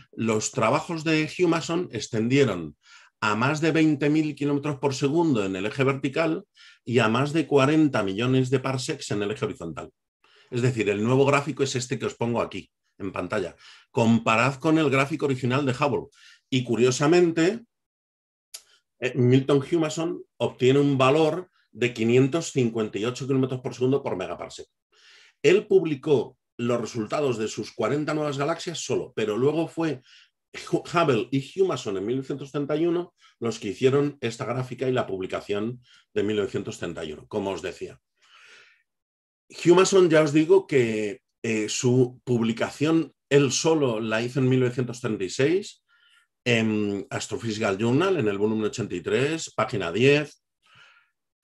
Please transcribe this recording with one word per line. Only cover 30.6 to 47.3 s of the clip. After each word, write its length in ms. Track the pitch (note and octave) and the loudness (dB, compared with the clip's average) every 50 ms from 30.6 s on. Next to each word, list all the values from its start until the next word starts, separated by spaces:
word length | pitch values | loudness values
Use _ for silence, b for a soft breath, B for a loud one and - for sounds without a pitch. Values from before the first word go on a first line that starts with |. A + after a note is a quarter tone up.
| - - | -10 -4
Hubble 560 | - D#3 - - - F3 E3+ D3 B2+ G#2+ F#2+ - | -4 -4 -4 0 0 2 4 4 2 2 0 0
y 320 | - C3+ C3+ - - F#3 | -2 -4 -4 -4 0 0
Humason 360 | F#3+ F#3 D#3 - - A2 G2 F#2+ | 0 0 0 -4 -4 -6 -6 -4
en 80 | F#2+ | -2
mil 100 | G#2+ B2 | -2 -4
novecientos 360 | C3+ C3 - D3 C3+ D3 C3+ | -4 -4 -6 -8 -10 -10 -10
treinta 240 | - D3 C#3+ C#3 D3+ | -6 -6 -4 -2 -2
y 120 | D3+ E3 F3 | 0 0 0
uno 260 | E3+ F3 F3 - _ b b b b b | 0 -2 -4 -6 _ b b b b b
los 200 | A#2 A#2 A2+ - | -6 -6 -6 -6
que 80 | - G#2 | -6 -8
hicieron 500 | F#2 - B2 C3 B2+ A2 G#2+ G2 - - | -4 2 2 2 4 4 0 0 -4 -6
esta 240 | - A#2 A2+ - A2 | -6 -6 -6 -6 -6
gráfica 440 | G#2+ A#2+ C3 B2+ - B2 A#2+ C3 B2+ | -6 -4 -6 -6 -8 -6 -6 -4 -2
y 20 | |
la 140 | B2+ A#2+ A2 | 0 -2 -2
publicación 760 | - F#2+ F#2+ F#2 F2 F#2 F2+ - - G2+ G2+ G#2+ A#2 B2 A#2+ b b b b b b - | -4 -4 -8 -8 -6 -8 -8 -6 -4 -4 -4 -4 -6 -8 -10 b b b b b b -4
de 80 | G#2+ G2 | -2 -2
mil 140 | G2+ G#2+ G#2 | 0 0 -2
novecientos 420 | G2 F#2 - G2 - - E2+ - | -2 -2 -4 -6 -8 -8 -10 -10
treinta 260 | - F2 E2 E2+ E2 | -10 -10 -8 -8 -10
y 60 | D#2 | -10
uno, 160 | D2+ C2+ - - | -12 -14 -14 -8
como 240 | - G#2+ G2 G2 | -6 -6 -4 -4
os 100 | F#2+ E2 | -6 -6
decía. 380 | D#2+ F2 E2 - F#2 E2+ D2+ _ _ _ _ b b b b b b b b b b b b b b b _ _ _ _ _ _ _ _ _ _ _ _ - - - | -8 -10 -10 -10 -12 -14 -14 _ _ _ _ b b b b b b b b b b b b b b b _ _ _ _ _ _ _ _ _ _ _ _ -12 -2 4
Humason, 460 | D#3+ E3+ F3+ F#3+ F#3 G3 G3 F#3 E3+ | 6 8 8 8 6 6 6 6 6
ya 140 | D#3 D#3 D#3 | 6 4 4
os 100 | D3 C#3 | 4 4
digo 320 | D#3 D#3+ D#3+ F#3+ F#3+ F#3+ | 2 4 6 4 4 4
que, 560 | - D3+ C3+ A#2+ A2+ A2 G#2+ G#2+ G#2 G2 - _ _ _ _ - | 4 2 2 2 2 0 -2 -4 -4 -6 -8 _ _ _ _ -6
eh, 260 | A#2 A2+ A2 G#2+ G#2 | -2 -2 -2 -2 -2
su 500 | - - - B2 B2 B2+ C3 B2 - - - | -4 -2 0 2 4 4 4 2 0 -10 -6
publicación 920 | - B2 A#2 A2+ A2+ A2 A2+ A#2 G#2 - - C#3 D3+ E3 E3 D#3 - _ _ _ - | -2 0 0 0 0 0 -2 -2 -4 -4 -2 0 2 2 2 0 -2 _ _ _ 2
él 220 | C#3 C#3+ C#3+ C3 | 4 4 4 4
solo 480 | B2+ - - E3 D#3+ D#3 C3+ B2+ A2+ G#2+ | 0 0 2 2 2 2 2 0 0 -2
la 240 | A#2 A2 A2 A2 A#2 | -4 -2 -2 -2 -2
hizo 160 | B2 B2+ D3 | -2 -2 0
en 100 | C3 B2+ | 2 2
mil 120 | C3 B2+ | 4 4
novecientos 380 | B2+ B2 B2 C3+ B2 A#2+ A#2+ - | 2 0 0 -2 -4 -6 -6 -8
treinta 240 | - A#2 G#2+ G2 F#2+ | -6 -4 -4 -4 -4
y 40 | F2+ | -6
seis 540 | - - C3 D3+ E3+ G3 G#3+ - - _ b b b b b b b b b b _ _ - | -2 0 0 2 2 0 -2 -4 -16 _ b b b b b b b b b b _ _ -2
en 640 | B2 A#2+ A2+ A2 A2 G#2+ G#2+ G#2 G2+ G2+ G2 - - | 0 2 2 2 2 0 0 0 -2 -2 -4 -6 -6
Astrophysical 640 | - G#2 - - | -8 -8 -8 -6